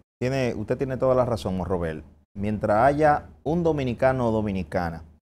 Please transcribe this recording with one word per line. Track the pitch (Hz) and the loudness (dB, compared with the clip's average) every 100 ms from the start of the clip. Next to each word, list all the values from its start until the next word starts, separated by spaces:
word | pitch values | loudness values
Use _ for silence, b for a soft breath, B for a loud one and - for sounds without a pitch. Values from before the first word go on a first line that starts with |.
| _ - | _ -4
tiene, | 123 135 123 | -2 0 -2
usted | - 107 127 | -2 -4 -4
tiene | 135 127 | -4 0
toda | 131 | 2
la | 127 117 | 2 2
razón, | 113 104 92 | 0 -2 -4
Morrobel. | 87 92 82 78 - _ _ 101 | -2 -2 -2 -6 -12 _ _ -6
Mientras | 104 104 104 104 | -4 -2 2 4
haya | 131 147 151 - - - | 4 4 4 2 -2 -10
un | 135 170 | -4 0
dominicano | 165 151 127 110 131 131 117 | 0 0 -2 0 2 2 0
o | |
dominicana | 110 107 95 87 95 85 82 - _ | 0 0 -4 -4 -4 -4 -6 -14 _